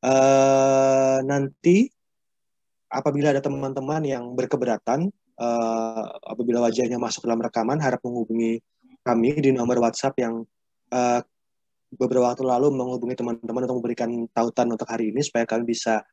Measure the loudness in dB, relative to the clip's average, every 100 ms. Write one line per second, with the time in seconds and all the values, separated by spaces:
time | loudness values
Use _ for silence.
0 | 2 4 6 6 6 4 4 4 4 4
1 | 4 2 0 -2 -2 -2 4 4 4 _
2 | _ _ _ _ _ _ _ _ _ -4
3 | -2 0 2 2 0 -4 -4 -6 -4 -4
4 | -2 -4 -6 -4 -2 -2 -2 -2 -2 -2
5 | -2 -6 _ -8 -4 -2 -2 -2 -4 -6
6 | -10 -12 -14 -6 0 2 2 2 0 -2
7 | -4 -6 -2 -2 -2 -2 -2 0 0 -2
8 | -4 -6 -4 -2 0 -2 _ _ _ _
9 | 0 2 2 2 2 2 2 2 2 0
10 | -4 -2 -4 -4 -10 _ _ _ _ -2
11 | 0 0 -2 _ _ _ _ _ _ -4
12 | 0 2 2 0 0 2 2 0 -4 -4
13 | -6 -4 -4 -6 -6 -4 -2 -4 -4 -4
14 | -4 -4 -6 -2 -2 0 -2 -2 -6 -4
15 | -4 -4 -4 -2 -2 -2 -2 -4 -2 -2
16 | -4